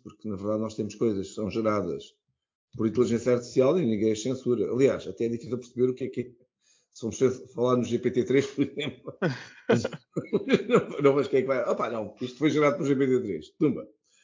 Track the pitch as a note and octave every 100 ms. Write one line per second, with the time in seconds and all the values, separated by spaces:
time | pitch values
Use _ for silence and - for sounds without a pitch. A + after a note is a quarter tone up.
0 | G#2 - A2 F#2+ G2+ A2 A2 G#2+ G#2+ -
1 | A#2 G2 F#2+ - G#2 A2 A2 G#2 E2+ C#2
2 | - _ _ _ _ _ _ A#2 A2 A2+
3 | A2+ A2+ B2+ A#2+ - - B2+ F3+ C3+ G#2+
4 | A2 G#2+ B2+ C3 B2 A#2 F2 A2+ C3 F#2
5 | - F#2 A#2 A#2 G#2+ A#2+ - A#2+ B2+ B2
6 | B2+ - A#2+ - _ _ _ _ _ -
7 | A2+ - C3 - - - B2 B2 G#2+ A#2+
8 | A#2+ B2+ A#2 C3+ C#3 - C#3+ - C#3+ -
9 | - - F3 B2+ - - - A#3 - -
10 | _ - - - - B3 - A#3+ - -
11 | C#3+ C#3 C3 C3+ B2+ B2+ A#2 - B2 A2+
12 | G2+ - B2+ - D3+ C#3 D3 C#3+ D3 C3+
13 | C3+ B2+ G#2+ E2 - - D3+ A#2+ - _
14 | _ _